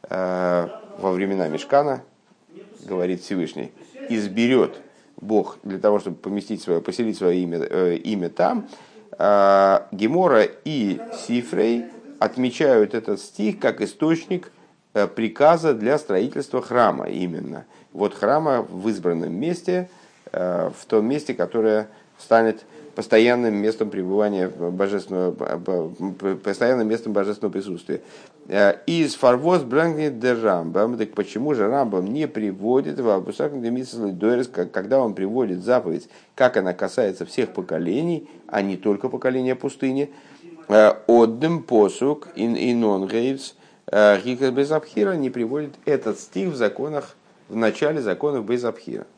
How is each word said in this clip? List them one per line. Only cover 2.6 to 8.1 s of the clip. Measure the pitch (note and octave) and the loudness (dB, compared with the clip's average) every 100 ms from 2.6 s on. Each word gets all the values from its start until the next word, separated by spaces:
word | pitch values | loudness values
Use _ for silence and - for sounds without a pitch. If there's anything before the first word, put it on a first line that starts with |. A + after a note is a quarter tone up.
| - - | -20 -20
говорит | - F#2 F2+ F2+ | -8 -4 -2 -4
Всевышний, | - F#2+ D#2 D2+ A#1+ - - - - | -4 -4 -4 -6 -12 -14 -20 -16 -6
изберёт | A2+ G2+ G2 A#2+ C3 F2+ - - _ _ - | -4 -2 0 2 4 2 -2 -20 _ _ -18
Бог | F#2+ G#2+ F#2 - | 0 0 0 -10
для | G#2 F#2+ | -10 0
того, | G#2+ G#2 | 2 2
чтобы | F#2 D#2+ | -2 -10
поместить | G2 G2+ - G#2 | -6 -8 -6 -10
своё, | - E2+ | -2 -2
поселить | F2 F#2 A2+ F2+ | -2 -4 -4 0
своё | F#2 F2+ | 0 2
имя, | F2+ E2+ | -2 -4
э, | C#2+ - F2+ E2+ | -4 0 0 0
имя | - | -4